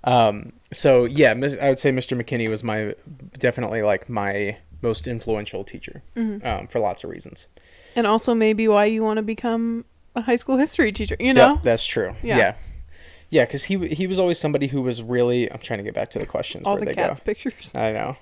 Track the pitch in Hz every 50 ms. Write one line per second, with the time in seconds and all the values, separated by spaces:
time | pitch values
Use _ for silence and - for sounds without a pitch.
0 | - 127 123 123 113 107 104 104 - - - - _ _ - - - 143 131 123
1 | 123 120 135 147 147 120 110 120 135 143 139 - 139 139 131 127 - 143 131 131
2 | 123 - 131 123 117 - 135 117 113 110 110 107 113 113 107 110 107 104 - -
3 | _ 151 151 - - - - - - 123 - 123 127 - 110 113 107 104 101 95
4 | - - 120 107 101 98 98 101 104 98 107 - - - - - - 117 110 -
5 | - 127 120 113 - 113 110 104 104 - - 95 101 - - - - - - -
6 | - - - 240 226 220 208 208 214 208 185 113 98 - - 123 107 101 98 -
7 | - 85 87 85 - - - - - _ _ - _ _ - - - - - 240
8 | 226 202 214 226 - - 233 226 220 220 220 208 226 220 208 202 208 214 226 220
9 | 220 214 214 220 220 214 220 - - 240 226 233 233 233 233 233 - _ _ _
10 | _ _ _ 247 220 247 240 247 - - 269 254 285 311 - - 277 214 202 -
11 | 214 190 214 - 240 254 262 254 254 262 294 - - - 117 113 - - - -
12 | 101 92 - - - 233 208 135 107 95 113 - - - - - - - - -
13 | - - - - - - 160 151 120 - - 139 - - 196 190 170 - 151 147
14 | 190 185 190 185 185 175 170 - - 156 143 - 139 131 139 139 127 127 120 117
15 | 113 113 123 123 120 120 123 123 117 - - 117 - - 120 101 101 107 - -
16 | 110 - - 110 - - - - - - - - - 202 202 - 208 202 - -
17 | 180 - - - - 226 208 - - 247 - - - - - - 110 110 107 107
18 | - 139 139 -